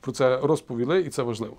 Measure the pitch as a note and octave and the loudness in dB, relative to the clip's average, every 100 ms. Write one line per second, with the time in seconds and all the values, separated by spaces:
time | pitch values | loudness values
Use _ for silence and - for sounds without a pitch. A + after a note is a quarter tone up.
0 | - B2 C3 B2+ C#3+ D#3 - A#2+ B2 F3+ | -8 2 2 4 2 0 0 -4 0 0
1 | D#3+ - A#2+ A2 A2 | 0 -2 -4 -4 -6